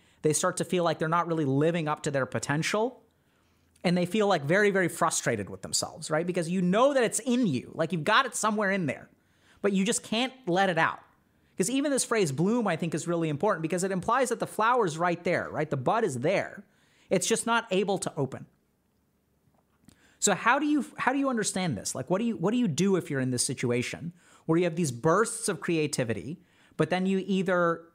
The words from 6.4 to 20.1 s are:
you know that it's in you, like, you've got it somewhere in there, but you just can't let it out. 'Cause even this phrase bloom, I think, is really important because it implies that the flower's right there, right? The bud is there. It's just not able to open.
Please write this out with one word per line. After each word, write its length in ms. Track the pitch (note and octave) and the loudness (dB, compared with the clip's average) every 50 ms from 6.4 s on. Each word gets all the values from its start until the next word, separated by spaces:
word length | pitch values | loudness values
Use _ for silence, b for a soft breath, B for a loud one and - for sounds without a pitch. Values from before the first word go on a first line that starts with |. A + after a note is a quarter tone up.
| E3 D#3+ | -2 -2
you 100 | F3+ F#3+ | -2 0
know 320 | F3+ F3+ F#3 G#3+ B3 C#4+ D4 | 2 2 4 4 4 4 4
that 120 | C4+ A#3+ | 4 2
it's 160 | G3+ G3 - | 2 0 -2
in 260 | A3 C4 A#3+ B3 C4 | -2 0 0 2 2
you, 240 | F#3+ C3+ A#2+ - - - | 2 0 -2 -4 -6 -4
like, 180 | - E3 D#3+ F#3+ | -4 -4 -2 -2
you've 120 | E3 D3 | -2 0
got 220 | G3+ G#3+ A#3 - | 2 4 4 4
it 80 | B3 - | 2 -2
somewhere 360 | - - G#3+ G#3+ G#3 G#3+ F#3+ | -2 -2 0 0 0 0 0
in 140 | G3 G3 F3 | 0 0 -2
there, 240 | C3+ A2+ - - - _ b b b b b b b b b b | -2 -4 -6 -10 -20 _ b b b b b b b b b b
but 100 | G3+ G3+ | 0 2
you 120 | F#3+ G3 | 2 2
just 180 | G#3+ A#3 - - | 2 0 -2 -2
can't 300 | - G#3+ A3 B3+ B3+ B3+ - - | -4 -2 -2 -2 -2 -6 -8 -4
let 220 | F#3 E3+ F#3 G3 G3 | 0 2 2 2 2
it 80 | F3 | 4
out. 220 | D#3+ D#3+ A#2+ - - - - _ _ _ _ b b b b b | 2 2 2 0 -4 -12 -20 _ _ _ _ b b b b b
'Cause 140 | - F#3+ F#3+ | -2 -2 0
even 220 | B3 C4+ C#4+ D#4 C#4 | 0 0 0 0 0
this 120 | B3 - | 0 0
phrase 280 | - A#3+ A3 G3 D3 C3+ | 0 0 0 2 0 0
bloom, 340 | C3 E3 G3 A3+ B3 A#3 | 0 0 2 2 2 0
I 80 | G3+ E3 | 0 -2
think, 220 | D#3 F3+ E3 D3 | -2 -2 -4 -4
is 100 | D#3 D3 | -4 -2
really 220 | E3+ F3 E3+ E3 D#3+ | -2 -2 0 0 -2
important 340 | D3 C3+ - G#3+ G3 D#3+ D#3+ | -2 0 0 0 0 0 -2
because 220 | D#3+ F#3 F3+ F3+ | -2 -2 -2 -2
it 80 | F#3+ F#3+ | -2 -2
implies 380 | F#3 F3 - A3+ C4 C4+ A#3+ | -2 0 0 2 2 2 0
that 100 | A#3+ - | -2 -4
the 60 | - | -6
flower's 520 | - - - G#3+ A3+ B3 B3+ A3 F3 D3 D#3+ | -6 -2 0 2 2 4 4 2 0 0 0
right 240 | E3+ F3+ F3 E3+ F3 | 0 0 0 0 -2
there, 260 | F#3+ E3+ C3 F#2+ D2+ | -2 0 0 -2 -4
right? 200 | F2 B2+ - - | -4 -4 -4 -2
The 60 | C#3+ | -4
bud 260 | C3+ A#2+ E3 F#3+ A3+ A3+ | -2 0 0 0 2 0
is 160 | F#3 C3 B2 | 0 -2 0
there. 460 | A#2+ D#3+ G3+ E3 G#2 - - - - b b b b b b b b b | 0 0 0 0 -2 -4 -8 -16 -20 b b b b b b b b b
It's 180 | G3 F#3 F#3+ - | 0 0 2 0
just 180 | A3+ G#3+ - | 0 0 0
not 220 | A#3 A#3 A#3 A3 - | 0 0 0 0 0
able 260 | F#3+ F#3 G#3 F#3+ G3+ F3+ | 0 0 0 0 0 -2
to 140 | - D#3 - | -2 -4 -4
open. 300 | - C#3 C3 - A#2 C3+ - _ _ _ _ _ _ _ _ _ _ _ _ _ _ _ _ _ _ _ _ _ _ _ _ _ _ _ b b b b b | -2 -4 -4 -4 -10 -14 -16 _ _ _ _ _ _ _ _ _ _ _ _ _ _ _ _ _ _ _ _ _ _ _ _ _ _ _ b b b b b